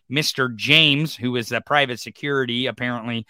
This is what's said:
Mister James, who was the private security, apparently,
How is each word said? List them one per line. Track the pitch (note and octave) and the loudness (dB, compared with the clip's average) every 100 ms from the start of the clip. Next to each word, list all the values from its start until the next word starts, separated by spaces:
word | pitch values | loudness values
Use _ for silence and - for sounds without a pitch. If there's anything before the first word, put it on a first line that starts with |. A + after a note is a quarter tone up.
| - | -6
Mister | C#3 D3+ - B2+ | -2 -2 0 -2
James, | A2 A2 D3+ D#3 C#3+ D#3 - | 0 4 6 6 4 -2 -4
who | B2 | -4
was | B2 A2 | -2 -2
the | A#2 | -4
private | - D3 C3+ A#2 | 0 2 2 -2
security, | A#2 - D3 C#3 B2 A#2+ B2+ | -12 -10 -4 -2 0 -2 -4
apparently, | A2 B2 A#2+ A#2 A#2 A2 | -4 -6 -6 -6 -6 -8